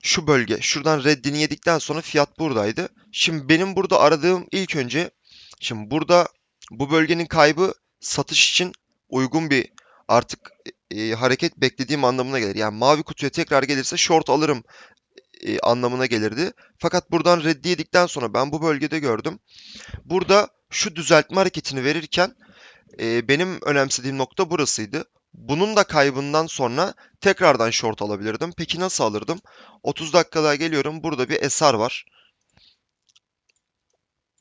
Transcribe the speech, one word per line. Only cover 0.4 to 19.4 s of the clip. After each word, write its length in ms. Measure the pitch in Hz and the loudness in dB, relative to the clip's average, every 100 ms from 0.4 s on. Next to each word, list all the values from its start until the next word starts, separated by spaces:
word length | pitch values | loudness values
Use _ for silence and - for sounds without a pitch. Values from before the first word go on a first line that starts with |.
| 110 110 | 2 -2
Şuradan 440 | - 156 147 151 | -2 -2 0 2
reddini 360 | 131 143 135 147 | 2 0 0 -2
yedikten 380 | 151 147 - 160 | -2 -2 0 0
sonra 220 | - 151 | -2 -8
fiyat 380 | - 151 143 - | -2 0 0 -2
buradaydı. 500 | 156 113 104 113 185 _ _ | -2 0 0 -4 -8 _ _
Şimdi 360 | - - 160 135 | -4 -2 -2 2
benim 280 | 165 190 185 | 2 2 -2
burada 240 | 185 139 | 0 4
aradığım 460 | 147 156 165 185 - | 4 4 2 0 -2
ilk 240 | 175 185 156 | -6 -4 -4
önce, 340 | 123 135 175 - _ - - - | -4 -4 -4 -10 _ -20 -20 -12
şimdi 300 | - 113 107 | -10 -10 -4
burada 380 | 151 156 175 170 - _ _ - | -4 4 4 4 -6 _ _ -20
bu 200 | 110 139 | -8 0
bölgenin 360 | 160 156 170 170 | 2 2 0 0
kaybı 480 | 160 151 151 190 - _ _ | 4 6 6 -2 -4 _ _
satış 500 | - - - - - | -6 -6 0 2 2
için 220 | - 180 - _ _ _ | 2 -2 -6 _ _ _
uygun 420 | 127 131 156 160 | -2 0 -2 0
bir 220 | 135 - _ _ _ - | 0 0 _ _ _ 2
artık, 420 | 117 - - - _ - - _ | 2 2 -12 -16 _ -20 -20 _
e, 220 | 104 110 | -6 -4
hareket 440 | 113 127 131 165 - | 0 0 0 -2 0
beklediğim 480 | 131 - 131 147 | -2 -2 -4 0
anlamına 340 | 127 131 127 135 | 2 2 -2 -2
gelir. 160 | 104 | -2
Yani 240 | 98 107 107 | -2 -4 0
mavi 240 | 127 151 | 2 2
kutuya 280 | 160 - 139 | -2 -6 -6
tekrar 320 | - 165 139 | -4 0 0
gelirse 340 | 131 139 123 170 | 2 -4 -4 -2
short 340 | - 160 156 | 2 2 2
alırım, 340 | 139 156 127 - - - _ _ - _ _ | 0 2 -2 -6 -20 -20 _ _ -20 _ _
e, 180 | - 107 | -6 -2
anlamına 460 | 101 120 123 127 131 | 0 2 0 -2 -2
gelirdi. 460 | 113 107 110 180 - _ _ | 0 -2 -2 -6 -8 _ _
Fakat 320 | 170 180 - | -2 -2 -2
buradan 340 | 170 170 175 | 0 4 4
reddi 240 | 156 147 170 | 2 -2 -2
yedikten 380 | 170 160 180 175 | -4 2 2 2
sonra 280 | 147 117 | -2 -2
ben 180 | 107 139 | -2 -2
bu 100 | 156 | -2
bölgede 360 | 160 143 147 156 | -2 -2 -2 -2
gördüm. 400 | 143 110 131 190 | -2 -2 -4 -10